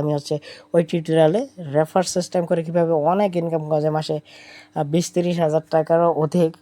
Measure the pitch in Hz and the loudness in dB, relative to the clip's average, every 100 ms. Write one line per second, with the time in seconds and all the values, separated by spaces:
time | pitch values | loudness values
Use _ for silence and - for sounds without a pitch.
0 | 147 147 143 147 - - - 170 165 175 | 0 -2 -4 -8 -8 -20 -2 0 0 -2
1 | 160 160 156 196 269 - 160 143 156 190 | 0 4 4 2 -4 -10 -2 0 2 0
2 | 175 185 175 185 170 175 165 170 165 160 | 0 -2 -2 -2 -2 -2 -2 0 0 2
3 | 147 185 208 175 170 160 151 156 156 156 | 2 2 0 -2 -2 -4 -2 -2 0 -2
4 | 156 151 - - - - - - 147 165 | -2 -6 -8 -20 -20 -20 -12 -6 -2 -2
5 | 170 - 175 175 160 160 160 160 156 165 | 0 -2 -2 0 0 0 0 0 2 2
6 | 170 151 151 180 165 160 | 2 2 0 2 0 -2